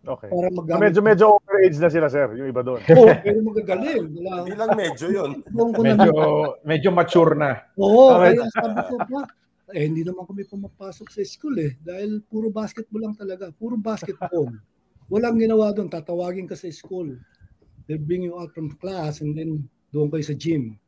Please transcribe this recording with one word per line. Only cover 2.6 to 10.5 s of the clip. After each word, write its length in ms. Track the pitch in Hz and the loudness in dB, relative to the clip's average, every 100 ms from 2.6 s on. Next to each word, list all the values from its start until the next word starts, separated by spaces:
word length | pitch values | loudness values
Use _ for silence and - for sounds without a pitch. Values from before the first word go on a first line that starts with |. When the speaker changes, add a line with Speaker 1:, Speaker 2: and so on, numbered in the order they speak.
| 123 | -4
Speaker 1:
doon. 160 | 120 | -4
Speaker 2:
Oo, 320 | - 254 220 - | 6 10 10 8
pero 160 | 202 214 220 | 2 0 -2
magagaling. 640 | 214 190 185 277 269 160 160 | -4 -4 -4 -2 -4 -6 -10
Wala. 140 | 180 180 | -10 -8
Speaker 3:
Hindi 120 | 180 208 | -10 -6
lang 140 | 220 | -2
medyo 340 | 214 175 139 170 | 0 -2 -6 -4
yun. 180 | 196 147 139 - | -4 -4 -8 -10
Speaker 2:
Doon 160 | 214 233 226 | -2 -2 2
ko 40 | 226 | 2
na 80 | |
Speaker 4:
Medyo, 200 | 208 185 156 151 151 151 - 151 | 6 4 4 2 0 -2 -6 -4
medyo 240 | 156 190 | 0 2
mature 440 | 180 180 175 165 151 | 2 4 4 4 2
na. 240 | 147 123 _ - | -2 -4 _ -2
Speaker 2:
Oo, 400 | 196 226 262 233 | 4 8 8 8
Speaker 1:
Okay. 160 | 180 | 6
Speaker 2:
kaya 100 | 233 233 | 4 0
sabi 300 | 233 233 214 - | -4 -4 -4 -6
ko, 40 | 247 | -8
"Pa, 240 | 233 269 262 _ _ _ _ 190 | -8 -8 -10 _ _ _ _ -6
eh, 60 | 151 | -4
hindi 160 | 160 | -4
naman 240 | 170 180 180 | -6 -10 -14
kami 160 | 196 | -14
pumapasok 560 | 196 | -14